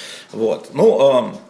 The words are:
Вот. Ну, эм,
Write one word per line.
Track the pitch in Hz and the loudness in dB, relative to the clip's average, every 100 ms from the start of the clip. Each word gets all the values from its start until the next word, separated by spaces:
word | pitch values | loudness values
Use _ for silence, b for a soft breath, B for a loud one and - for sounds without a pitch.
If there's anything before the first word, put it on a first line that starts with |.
| B B B | B B B
Вот. | 107 110 - - | -4 -2 -2 -6
Ну, | - 220 - | 0 2 4
эм, | 139 127 107 - - | 4 2 0 -10 -20